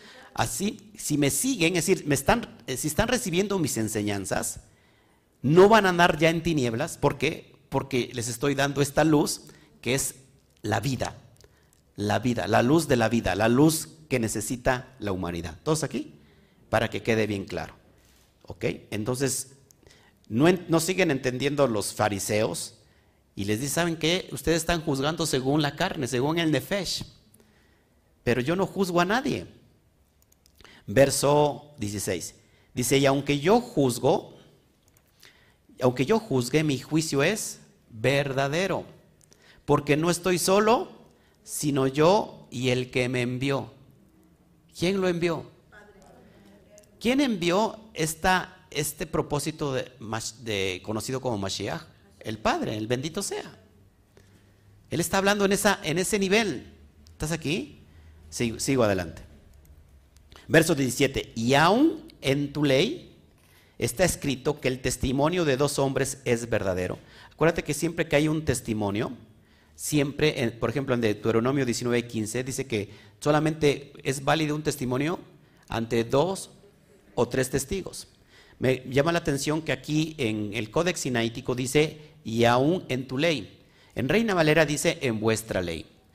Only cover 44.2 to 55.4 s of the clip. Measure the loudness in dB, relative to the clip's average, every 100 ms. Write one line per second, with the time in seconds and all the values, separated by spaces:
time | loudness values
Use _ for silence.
44.2 | _ _ _ _ _ -4 -2 0 0 0
45.2 | 0 -2 -8 -18 _ -20 -20 -20 -20 -20
46.2 | -20 -20 -20 -20 _ -20 -20 -6 -2 2
47.2 | 0 0 0 2 0 -4 -12 -4 -4 -2
48.2 | 0 0 -2 -14 -10 -6 -6 -6 -4 -4
49.2 | -2 -4 -4 -4 -4 -4 -6 -10 -8 -8
50.2 | -8 -10 -4 -2 -2 -4 -6 -6 -4 -6
51.2 | -4 -4 -4 -6 -6 -8 -12 -20 -20 -14
52.2 | -10 -4 -2 -2 -4 -4 -4 -4 -4 -6
53.2 | -6 -8 -10 -18 -20 _ _ _ _ _
54.2 | -20 _ _ _ _ -20 _ -4 0 2
55.2 | 2 4